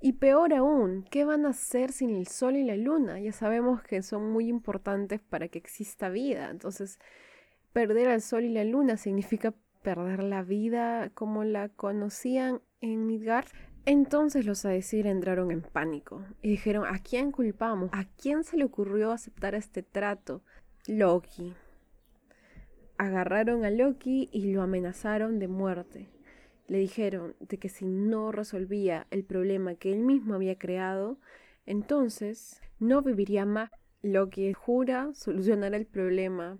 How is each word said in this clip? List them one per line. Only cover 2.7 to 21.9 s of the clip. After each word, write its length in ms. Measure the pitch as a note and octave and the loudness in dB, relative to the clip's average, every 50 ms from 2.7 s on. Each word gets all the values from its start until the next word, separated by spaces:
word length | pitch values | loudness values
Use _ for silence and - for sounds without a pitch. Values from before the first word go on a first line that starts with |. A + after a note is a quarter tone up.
| G#3 | 0
luna? 420 | G3+ A3 C4 D#4 E4 C4+ G3 D#3+ F#3 | 0 0 2 2 2 2 0 -2 -4
Ya 140 | G3+ A3 G#3 | -6 -6 -6
sabemos 500 | - A3 G#3+ A3+ A#3 A#3+ B3 B3+ A#3 - | -2 -2 0 2 2 2 2 2 0 -2
que 180 | - G#3+ F#3+ | -4 -4 -4
son 300 | F#3+ - - G#3 G#3 A3 | -4 -4 -6 -4 -2 0
muy 160 | A3 A3 A3+ | 0 0 0
importantes 720 | A3+ A#3+ A#3 A3 - G3 G3 - G#3 G3 G3 G3+ G3 G3+ G#3+ | 0 -2 -2 -2 -4 -6 -4 -2 -2 -2 -2 -2 -2 -4 -6
para 300 | _ _ - D#3 E3 E3+ | _ _ -6 -6 -6 -6
que 100 | - E3 | -10 -12
exista 480 | - - - - G#3+ G#3 - _ G#3 | -14 -14 -12 -12 -12 -12 -8 _ -6
vida. 420 | F#3 F#3 G#3+ C4 C#4+ A#3+ - - - | -4 -4 -2 -2 -2 -2 -4 -4 -8
Entonces, 480 | - E3+ - - F#3+ - G3 F#3+ - _ - - - - - - - - _ _ _ _ _ _ _ | -10 -8 -10 -10 -8 -8 -10 -12 -12 _ -20 -20 -20 -20 -20 -20 -20 -20 _ _ _ _ _ _ _
perder 340 | A#3+ A#3 G#3 G#3+ A3+ B3 | 0 2 4 4 4 6
al 140 | B3+ A#3+ A3 | 4 4 2
sol 240 | G#3+ - - A3+ A#3+ | 0 0 -2 0 0
y 40 | A#3+ | 0
la 140 | A3+ A3 G#3 | 0 0 0
luna 320 | A3 A#3 C#4 C#4+ C4 A3+ | 2 4 4 4 4 2
significa 580 | G#3 - G#3 G3 G3 G3 - A3+ G#3+ - A3+ A3 _ _ _ _ _ _ | 2 -2 0 0 0 0 0 -2 0 0 -2 -4 _ _ _ _ _ _
perder 400 | G3+ F#3 E3+ F3 F#3 F#3+ F#3+ G3 | -4 -2 -2 -2 -2 -2 -2 -2
la 180 | G3 G3 F#3+ | -2 -2 -4
vida 680 | F#3 F3+ G3 G#3 G#3+ A3+ A#3 A#3 A#3 A#3 A#3 A#3 - G#3+ _ | -2 -2 -2 0 0 0 0 0 0 0 -2 -2 -4 -6 _
como 300 | - A3 G#3+ G#3+ G#3+ G#3+ | -6 -6 -4 -2 -2 0
la 260 | A3 G#3+ G3+ G3+ G3+ | 0 0 -2 -4 -6
conocían 920 | _ - - G3+ G3+ G#3 G3+ G#3 G3+ - - B3 B3+ C4 C4 B3+ B3+ B3+ _ _ _ _ | _ -6 -4 -2 -2 -2 -2 -4 -6 -4 -2 0 0 2 0 0 -2 -4 _ _ _ _
en 240 | - A3+ A3 A3 A3 | -6 -4 -2 -2 -2
Midgard. 400 | A3 A3+ A3 A3 A3 A3+ B3 C4 - - - - - - - - | -2 -2 -2 0 0 0 0 0 -4 -14 -20 -20 -20 -20 -6 2
Entonces 600 | - C#4+ C#4+ C#4 C4+ - D4 D4+ D4+ C#4+ C#4+ A#3 | 4 6 6 6 4 4 2 2 4 2 0 0
los 200 | G#3 G3+ G3 - | 0 -2 -2 0
Aesir 420 | G3+ F#3 F#3 F#3 - - G#3+ G#3 | 0 0 0 -2 0 -2 0 2
entraron 440 | G#3 G3 F#3+ F3+ F#3+ F#3 F3+ F#3 F3+ | 2 0 0 0 0 0 0 0 0
en 100 | E3 E3 | -2 -4
pánico 640 | E3 - - D#3+ D3 D#3+ D#3 C#3+ - - - - G3 F#3+ G#3+ - | -4 -4 -4 -2 -2 -2 -4 -6 -10 -12 -16 -16 -16 -16 -18 -6
y 80 | - G#3+ | 0 0
dijeron, 340 | G#3 G3+ - G#3+ G3+ G#3+ G3+ | 0 0 0 0 0 0 0
"¿A 140 | - - F#3+ | -2 -4 -6
quién 320 | - - B3 B3 C4+ C#4+ | -6 -4 -2 -2 0 -2
culpamos? 580 | C4+ - B3 A3 G3+ - A3 A3+ - F#3+ F3+ F#3 F3+ | 0 0 0 0 0 -2 -2 -2 -2 -2 -2 -4 -4
¿A 120 | G3 F#3+ - - | -6 -6 -8 -10
quién 260 | - - C4+ D4 D#4 D#4+ | -6 -4 -2 0 0 -2
se 140 | - - | -2 0
le 80 | E4 C#4+ | 0 0
ocurrió 460 | C4 - - G3+ G3 G3 G#3+ G#3+ A3 | 0 0 -2 -2 0 0 0 0 0
aceptar 440 | A3+ A3+ - - - - - G3 G3 | -2 -4 -8 -16 -12 -6 -6 -4 -4
este 280 | G#3+ G#3 - - F#3+ F#3+ | -4 -6 -6 -10 -10 -10
trato?". 580 | _ _ G3+ G3+ G3+ G3+ G3+ _ - C3 F3+ _ _ _ - - - - - _ | _ _ -4 -2 -2 -4 -6 _ -10 -10 -10 _ _ _ -20 -20 -20 -20 -18 _
Loki. 680 | - G#3+ G#3+ G3+ F3+ E3+ F3+ - - - - F3 F3+ F3+ - - - - - _ _ | -4 2 4 6 6 6 4 2 -4 -14 -12 -12 -12 -12 -16 -20 -20 -20 -20 _ _